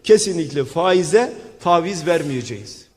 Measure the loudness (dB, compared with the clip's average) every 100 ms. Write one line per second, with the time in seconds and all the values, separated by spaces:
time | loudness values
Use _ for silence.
0 | 4 4 4 -4 -4 -4 -4 -2 2 2
1 | 4 2 2 -6 -20 -6 0 2 0 -6
2 | -2 -2 -2 -6 -8 -12 -14 -20 -20